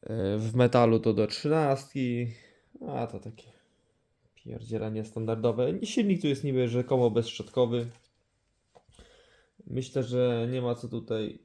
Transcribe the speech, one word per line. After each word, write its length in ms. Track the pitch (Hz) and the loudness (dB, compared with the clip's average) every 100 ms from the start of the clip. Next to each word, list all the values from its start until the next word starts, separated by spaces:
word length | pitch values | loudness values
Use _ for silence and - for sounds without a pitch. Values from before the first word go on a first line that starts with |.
y, 40 | - 113 95 104 | -6 -2 0 0
w 180 | 110 | 0
metalu 460 | 117 123 123 117 113 | 4 6 6 6 6
to 140 | 113 | 4
do 120 | 110 107 | 2 2
trzynastki, 1000 | - 151 156 151 135 - 143 127 120 120 113 _ _ _ - 247 | 0 0 2 2 0 -2 -4 -2 -2 -4 -8 _ _ _ -16 -10
a 180 | 127 113 | -6 -6
to 140 | - | -8
takie 240 | 123 110 - _ _ _ _ _ _ _ _ | -14 -18 -20 _ _ _ _ _ _ _ _
pierdzielenie 720 | _ 117 117 110 110 110 107 | _ -14 -14 -6 -6 -4 -6
standardowe. 800 | 107 - 113 113 117 110 127 185 226 | -6 -6 -4 0 0 2 0 -2 -4
Silnik 340 | - 208 180 | 0 2 2
tu 80 | 156 | 0
jest 160 | 139 | 0
niby 240 | 143 127 123 | 0 0 2
rzekomo 420 | 120 123 131 120 | 0 0 2 4
bezszczotkowy. 760 | 110 113 - 104 - 120 120 117 117 _ _ _ _ _ _ _ _ _ _ - _ _ _ _ _ - | 2 -2 -6 -6 0 2 2 -4 -10 _ _ _ _ _ _ _ _ _ _ -20 _ _ _ _ _ -10
Myślę, 360 | 127 127 139 | -8 -6 -4
że 460 | 120 123 123 117 117 | -2 0 2 0 -2
nie 120 | 127 | -2
ma 120 | 123 | -4
co 140 | 120 123 | -4 -6
tutaj 500 | 120 113 110 110 - | -10 -4 -4 -4 -8